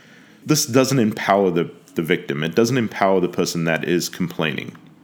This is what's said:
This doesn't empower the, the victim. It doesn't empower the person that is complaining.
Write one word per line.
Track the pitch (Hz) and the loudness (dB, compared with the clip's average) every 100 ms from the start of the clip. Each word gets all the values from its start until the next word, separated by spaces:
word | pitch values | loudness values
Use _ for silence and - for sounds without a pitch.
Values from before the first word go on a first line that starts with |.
| - - - - 147 | -20 -20 -20 -8 -2
This | 151 - | 0 2
doesn't | 123 127 135 | 2 2 2
empower | 110 107 - 98 95 | 0 0 2 4 4
the, | 85 82 - - - | 2 -2 -8 -8 -4
the | |
victim. | 80 87 - 71 | -2 -2 -2 -4
It | 80 113 | -2 0
doesn't | 117 131 | 2 0
empower | 107 - 98 95 | -2 0 2 4
the | 87 | 2
person | - 85 87 82 | 0 -2 -2 -2
that | 78 | 0
is | 73 85 - | 0 -2 -2
complaining. | - 85 - 80 - - - - - | -6 -6 -2 -4 -4 -10 -16 -20 -20